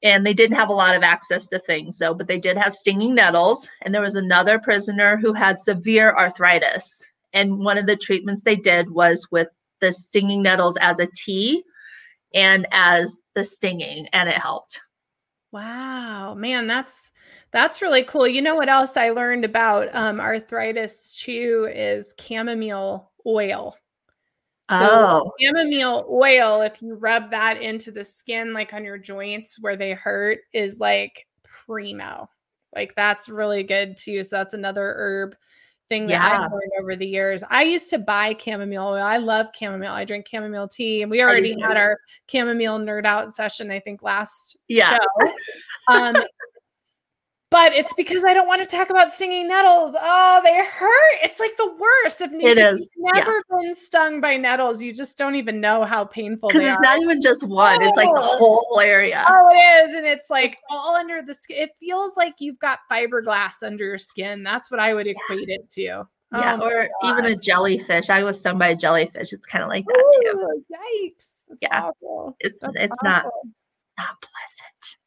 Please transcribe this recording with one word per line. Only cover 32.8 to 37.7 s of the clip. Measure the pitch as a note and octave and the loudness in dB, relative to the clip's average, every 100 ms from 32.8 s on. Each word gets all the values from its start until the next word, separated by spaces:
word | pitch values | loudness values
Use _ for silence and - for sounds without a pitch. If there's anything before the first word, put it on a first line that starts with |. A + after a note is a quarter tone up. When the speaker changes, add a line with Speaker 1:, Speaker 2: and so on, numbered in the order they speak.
| G3 - | -10 -4
Speaker 2:
that's | G#3 G3+ - | -2 -2 -8
really | G#3+ G#3+ G#3 | -8 -4 -4
good | G3 G3 G3+ F#3+ | -4 -4 -4 -10
too. | - G3+ | -10 -10
So | F#3+ G3 | -8 -8
that's | F#3+ G#3+ | -8 -8
another | G3 G3 G3 - | -8 -6 -6 -6
herb | G#3 G3 G3 G3+ _ _ _ _ _ | -6 -6 -8 -12 _ _ _ _ _
thing | A3 G#3+ | -6 -2
that | E3+ | 2
I've | F3+ G#3 | 2 2
Speaker 1:
Yeah. | E3 | -2
Speaker 2:
learned | G3+ G3 F#3+ | -6 -8 -8
over | F#3+ F#3 | -8 -8
the | F#3+ | -6
years. | F#3+ G3 F#3+ G3+ | -4 -4 -6 -2
I | B3+ | 0
used | D#4+ | 2